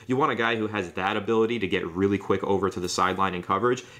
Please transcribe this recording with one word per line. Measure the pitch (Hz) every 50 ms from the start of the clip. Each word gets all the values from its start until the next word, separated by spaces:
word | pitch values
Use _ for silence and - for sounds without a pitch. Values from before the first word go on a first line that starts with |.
| - -
you | 127
want | 127 147 147
a | 127
guy | 110 117 113 117
who | 113 107 107
has | 104 104 92 85 -
that | 95 92 98 107 107
ability | 98 95 113 110 113 110 120 117
to | 98 87
get | 92 90 85
really | 87 82 90 95 98 101 98
quick | - - 104 95 -
over | - 98 95 92 95
to | - -
the | 90 90
sideline | - - 92 92 92 95 98 95 90
in | 90 87
coverage. | - 98 98 107 123 123 123 - - - -